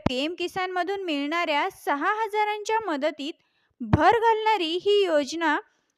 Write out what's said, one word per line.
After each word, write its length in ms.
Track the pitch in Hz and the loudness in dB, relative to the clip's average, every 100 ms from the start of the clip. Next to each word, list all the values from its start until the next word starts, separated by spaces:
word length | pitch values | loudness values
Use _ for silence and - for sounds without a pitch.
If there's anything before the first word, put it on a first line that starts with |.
| - | -2
पीएम 260 | 254 302 349 | -2 -4 -4
किसानमधून 640 | 349 381 370 370 349 403 | -6 -4 -4 -2 -2 -4
मिळणाऱ्या 640 | 359 285 285 339 330 294 381 - | -4 -4 -2 -2 0 0 -2 -4
सहा 380 | 381 285 349 | -4 -2 0
हजारांच्या 680 | 427 440 427 415 427 415 440 403 | -2 -2 -2 -2 -2 -2 -2 -2
मदतीत 480 | 285 302 320 285 - _ _ _ _ | -2 -4 -4 -10 -12 _ _ _ _
भर 380 | 226 294 339 453 | 0 4 6 6
घालणारी 580 | 453 440 440 415 320 349 | 4 2 2 2 0 -2
ही 200 | 392 415 | 2 2
योजना 540 | 370 302 254 330 320 320 - _ _ | 4 2 0 -2 0 -2 -4 _ _